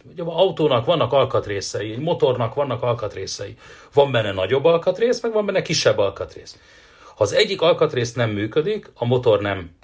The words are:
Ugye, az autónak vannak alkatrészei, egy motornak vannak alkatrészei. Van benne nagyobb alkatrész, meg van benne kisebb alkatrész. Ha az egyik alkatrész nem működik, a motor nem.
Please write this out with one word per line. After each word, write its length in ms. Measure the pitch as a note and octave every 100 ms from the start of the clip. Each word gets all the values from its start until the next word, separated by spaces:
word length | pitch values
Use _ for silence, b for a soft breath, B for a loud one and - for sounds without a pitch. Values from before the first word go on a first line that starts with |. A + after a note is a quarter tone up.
| -
Ugye, 100 | -
az 60 | E3+
autónak 580 | E3 F#3+ D#3+ D3+ B2 A#2
vannak 280 | E3+ A#2+
alkatrészei, 800 | C#3+ A#2 A2 G2+ G2+ - A2 G#2+
egy 80 | A2
motornak 540 | D#3 B2+ C#3+ A#2+ A#2
vannak 280 | - C#3 A2+
alkatrészei. 760 | B2 A2+ G#2 G2 F#2 - G2+ G#2 B B B
Van 180 | C#3+ C#3
benne 200 | A#2+ G#2+
nagyobb 340 | F#2+ F#2+ C3 D3
alkatrész, 560 | E3+ F3+ F3+ A#3 A#3+
meg 120 | A#3
van 120 | G#3+ G3+
benne 160 | F#3+
kisebb 360 | D#3+ D#3+ - G#2+
alkatrész. 600 | G2+ - F2 - - - B B B B B -
Ha 80 |
az 100 | G#2
egyik 280 | E3 G#3+ F#3+
alkatrész 520 | D#3+ E3+ D3+ B2+ A#2
nem 160 | - A#2
működik, 600 | G#2 A2+ - D#3+ G#3+ -
a 120 | - A#2+
motor 360 | B2+ B2 G2+
nem. 340 | G2+ F#2+ E2+ -